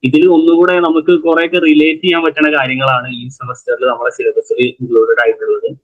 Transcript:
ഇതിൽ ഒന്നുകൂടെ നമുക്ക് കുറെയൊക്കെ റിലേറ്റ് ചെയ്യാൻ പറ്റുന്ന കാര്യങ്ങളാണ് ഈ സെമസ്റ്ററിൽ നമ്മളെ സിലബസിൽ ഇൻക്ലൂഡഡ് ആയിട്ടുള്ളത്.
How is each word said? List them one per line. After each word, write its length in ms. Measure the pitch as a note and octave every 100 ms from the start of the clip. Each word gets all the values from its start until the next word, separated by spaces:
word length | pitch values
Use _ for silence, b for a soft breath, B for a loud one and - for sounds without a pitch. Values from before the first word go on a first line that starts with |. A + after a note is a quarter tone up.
ഇതിൽ 220 | C3 D3+ F3+
ഒന്നുകൂടെ 540 | E3 E3 E3+ F3+ F3+
നമുക്ക് 380 | E3+ D#3+ D#3 F3
കുറെയൊക്കെ 400 | E3 D#3+ E3 F3
റിലേറ്റ് 420 | E3+ D3+ D#3 D#3+
ചെയ്യാൻ 240 | F#3 E3+
പറ്റുന്ന 320 | E3 D3+ D3+ D3+
കാര്യങ്ങളാണ് 500 | C3 C3 C3+ B2+ B2
ഈ 140 | B2 B2
സെമസ്റ്ററിൽ 580 | - A#2+ - - A#2+ B2+
നമ്മളെ 240 | A#2 B2
സിലബസിൽ 560 | - A#2 A2 - A#2 B2
ഇൻക്ലൂഡഡ് 600 | A#2+ B2 A#2 A2+ A2+ A#2
ആയിട്ടുള്ളത്. 500 | A2 A2 G#2 A2+ -